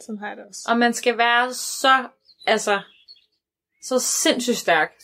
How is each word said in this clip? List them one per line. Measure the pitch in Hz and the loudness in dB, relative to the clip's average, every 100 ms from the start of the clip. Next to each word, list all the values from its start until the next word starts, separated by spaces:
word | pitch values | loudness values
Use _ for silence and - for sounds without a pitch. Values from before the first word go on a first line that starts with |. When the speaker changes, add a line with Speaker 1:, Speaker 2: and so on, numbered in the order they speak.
Speaker 1:
Sådan | - 208 | -14 -12
har | 208 | -12
jeg | 208 | -12
det | 202 | -16
også. | - - | -8 -2
Speaker 2:
Og | 233 | 2
man | 240 | 2
skal | 233 240 220 | 2 0 2
være | 233 240 247 | 2 2 0
så, | 247 - - 262 269 240 _ _ _ - | -4 -10 0 2 2 0 _ _ _ 0
altså, | 208 214 202 - _ _ - _ _ _ _ _ _ | 0 0 -2 -4 _ _ -20 _ _ _ _ _ _
så | - 254 | -4 -2
sindssygt | - - 320 247 240 233 | 0 0 0 0 0 -2
stærk, | - 160 156 _ | 2 2 0 _